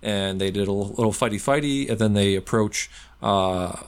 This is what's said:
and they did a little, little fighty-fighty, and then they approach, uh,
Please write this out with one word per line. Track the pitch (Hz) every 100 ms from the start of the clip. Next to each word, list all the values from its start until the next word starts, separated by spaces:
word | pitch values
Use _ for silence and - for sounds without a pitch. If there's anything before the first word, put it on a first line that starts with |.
and | 110 101 98 95
they | 98
did | 98 101
a |
little, | 101 101
little | 110 110
fighty-fighty, | 98 120 104 - 143 147 139 -
and | 110
then | 110
they | 104 101 95
approach, | - 113 107 - - - - -
uh, | 110 98 92 92 90 -